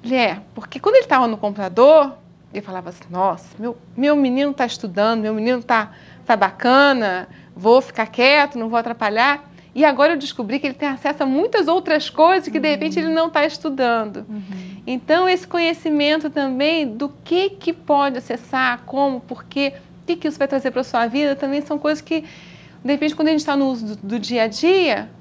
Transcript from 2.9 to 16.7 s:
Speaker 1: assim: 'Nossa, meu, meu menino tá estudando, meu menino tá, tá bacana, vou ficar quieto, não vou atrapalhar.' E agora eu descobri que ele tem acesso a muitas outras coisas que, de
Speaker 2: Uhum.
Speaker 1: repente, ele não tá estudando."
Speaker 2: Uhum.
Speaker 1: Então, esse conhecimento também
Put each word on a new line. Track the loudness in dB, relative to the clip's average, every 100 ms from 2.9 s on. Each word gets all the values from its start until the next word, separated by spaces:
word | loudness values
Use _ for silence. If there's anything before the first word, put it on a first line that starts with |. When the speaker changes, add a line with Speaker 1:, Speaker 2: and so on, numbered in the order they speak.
Speaker 1:
assim: | -18 -10
'Nossa, | 0 0 -2 -12 -10
meu, | -10 -10 -14 -2
meu | 0
menino | 2 2 2 -2
tá | -2 -4
estudando, | -4 -6 0 0 0
meu | -2
menino | -2 -2 -2
tá, | 0 -2 -2 -14 -20 -14
tá | 0 2
bacana, | 2 0 4 6 6 2 -2 -4 -8 -18 -20 -2
vou | 4 4
ficar | 4 -6 -6
quieto, | 2 4 4 2 -2
não | -2
vou | -2
atrapalhar.' | -2 -4 -2 2 2 0 -8 -20 -12
E | 2
agora | 2 4 2
eu | 2
descobri | -4 -8 -4 -4
que | -4
ele |
tem | -4 -6
acesso | -4 -6 -2
a | 0
muitas | 0 2 0 2
outras | 0 2 -2 0
coisas | 4 4 4 0
que, | -2
de | -2
Speaker 2:
Uhum. |
Speaker 1:
repente, | -2 -2 -2
ele | -2
não | 0 0
tá | 0
estudando." | -2 -2 -8 -2 0 0 -4 -10 -12
Speaker 2:
Uhum. | -12 -12 -14 -14 -14 -8
Speaker 1:
Então, | -8 0 2 4
esse | 0 -2
conhecimento | -2 0 -2 -2 0 2 0 -2
também | -4 -4 0 0